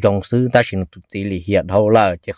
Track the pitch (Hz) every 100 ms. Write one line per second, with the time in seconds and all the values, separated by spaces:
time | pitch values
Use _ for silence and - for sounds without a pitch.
0 | 104 101 - 120 127 123 - 95 90 -
1 | - 101 98 95 85 98 80 95 107 113
2 | 101 87 -